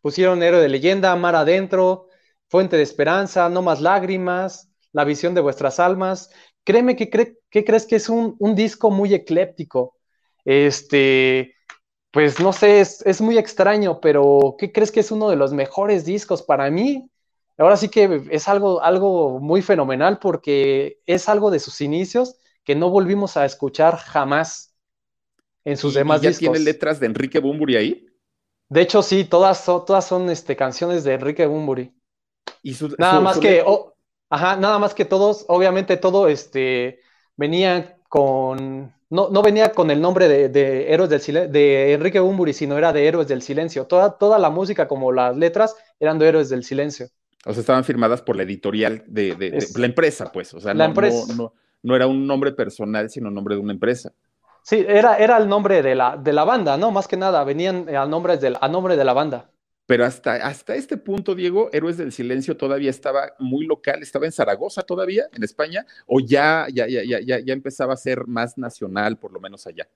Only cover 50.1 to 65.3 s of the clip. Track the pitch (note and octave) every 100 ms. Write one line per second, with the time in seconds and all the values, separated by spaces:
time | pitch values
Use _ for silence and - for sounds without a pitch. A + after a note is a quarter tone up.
50.1 | - - F#2 - E2+ G2+ B2 D#3+ - -
51.1 | A#2+ A2+ A#2 A#2 _ _ _ A#2+ B2+ C3
52.1 | C3+ C#3 C3+ C#3 C3+ G2+ - G#2+ G#2+ G#2+
53.1 | C#3+ A2 G2+ G2+ G2+ G#2 F#2+ G#2+ B2+ -
54.1 | _ _ _ _ _ - G#3+ G3 G#3 A#3
55.1 | G#3+ A3 A3+ G#3 G#3 G3 F#3 C3+ C3 B2
56.1 | D3 C#3 D3 E3 B3 D#3+ C#3 A3 G3 F#3+
57.1 | F#3 F#3+ E3+ C#3 D3 F#3 F3+ E3 C#3 C#3
58.1 | D#3+ E3+ E3 C3+ B2+ C#3 F3 F#3 D#3+ C3
59.1 | B2+ D#3 B2 - _ _ _ - A#2+ B2
60.1 | B2 - A#2+ C3+ C#3+ - - C4+ C4+ -
61.1 | G3+ G3+ F3+ F3+ F#3+ A3+ - D#3+ E3+ D3
62.1 | - B2 C3+ C3+ D#3 C3+ C#3 C#3 C3 C#3+
63.1 | C3+ C#3 _ B2+ C3+ D#3+ D3+ - C#3+ D3
64.1 | C3+ D#3 - G#2+ G2+ G3+ - - F#3 F#3
65.1 | G3+ D4